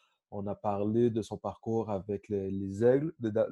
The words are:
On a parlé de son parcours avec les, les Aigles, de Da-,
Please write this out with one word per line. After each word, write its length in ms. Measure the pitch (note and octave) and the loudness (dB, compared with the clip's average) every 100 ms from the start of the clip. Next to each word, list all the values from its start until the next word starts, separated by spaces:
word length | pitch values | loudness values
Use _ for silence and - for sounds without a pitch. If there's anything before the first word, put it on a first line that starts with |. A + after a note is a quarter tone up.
| _ _ _ | _ _ _
On 120 | G2+ G2 | -8 -6
a 80 | G2 | -4
parlé 520 | G#2+ G2+ G#2 A2+ A#2+ | -2 0 2 4 4
de 140 | A2 | 2
son 160 | - G#2 | -4 -6
parcours 500 | G2+ - A2+ A2+ A2 | -8 -6 -2 -2 0
avec 400 | G2 G2 G2+ - | -4 -4 -6 -4
les, 220 | G2+ F#2+ | -4 -2
les 320 | G2 G2 G2 | -4 -4 2
Aigles, 300 | A#2+ C#3 G#2+ - | 4 4 2 -4
de 100 | A2+ | -2
Da-, 180 | A2 G#2+ | 0 0